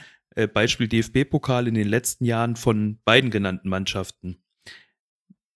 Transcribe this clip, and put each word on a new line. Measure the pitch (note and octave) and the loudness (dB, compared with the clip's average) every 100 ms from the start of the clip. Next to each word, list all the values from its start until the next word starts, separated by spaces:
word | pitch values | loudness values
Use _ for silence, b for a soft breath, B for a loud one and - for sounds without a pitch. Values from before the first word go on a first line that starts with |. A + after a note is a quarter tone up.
| b b _ - | b b _ -4
äh, | A2 | -2
Beispiel | G#2 A#2 - A2+ | 2 0 0 0
D-F-B-Pokal | A2+ A2+ C3 - D3+ - B2 A#2+ | 0 2 0 0 -2 0 0 0
in | A2 | 0
den | G#2 | 0
letzten | A2+ - - A#2+ | 0 -2 -2 -2
Jahren | A2+ A#2+ A2+ | 0 -2 -2
von | A#2+ G#2+ G#2+ G#2+ - | 0 0 0 -2 4
beiden | A#2+ C3 | 4 4
genannten | G#2+ G2 F#2 F#2+ | 0 -2 -4 -4
Mannschaften, | F#2 F#2+ G2 F#2 - F2+ F2+ _ _ b b b b _ _ _ _ _ | -4 -4 -6 -8 -10 -12 -14 _ _ b b b b _ _ _ _ _